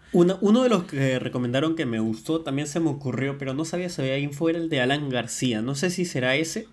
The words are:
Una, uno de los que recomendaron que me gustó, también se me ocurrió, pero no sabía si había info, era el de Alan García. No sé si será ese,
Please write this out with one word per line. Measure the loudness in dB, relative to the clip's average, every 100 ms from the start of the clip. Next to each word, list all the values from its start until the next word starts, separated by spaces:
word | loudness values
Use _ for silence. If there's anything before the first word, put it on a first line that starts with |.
| 0
Una, | 4 4 4
uno | 4 6
de | 6
los | 2
que | 0 0 2 0
recomendaron | -2 -2 0 0 0
que | 0
me | -2 -2
gustó, | -2 -2 -4 -4
también | -2 -4 -2
se | -2
me | -2
ocurrió, | -2 -4 -2 -2 -4
pero | -4
no | -4
sabía | -4 -4 -4
si | -2
había | -2 -2
info, | -2 -2 0
era | 0
el | 0
de | 0
Alan | 2 0 0
García. | -2 -2 -2 0 0
No | -2
sé | 0 0
si | 0
será | -2 0 2
ese, | 2 0 -6 -10